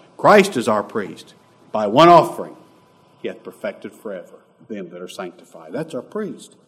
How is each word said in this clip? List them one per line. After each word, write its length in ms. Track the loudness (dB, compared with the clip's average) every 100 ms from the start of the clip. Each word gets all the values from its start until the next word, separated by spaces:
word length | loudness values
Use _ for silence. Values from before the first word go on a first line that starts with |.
| _ -2
Christ 400 | 4 4 4 -2
is 100 | -4
our 140 | -4
priest. 540 | -4 -10 -10 -14 -20 _ _ _ _
By 140 | -6 0
one 240 | 4 8
offering, 460 | 8 4 -4 -14 -18 _ _ _ _ _ _
he 60 | -14
hath 160 | -14
perfected 480 | -18 -12 -12 -12 -16
forever 480 | -16 -16 -14 -16 -20 _ _ -18
them 220 | -16 -16
that 140 | -16
are 60 | -16
sanctified. 640 | -14 -16 -18 _ -20 -16
That's 220 | -14 -12
our 80 | -14
priest. 540 | -12 -12 -12 -14 -20 _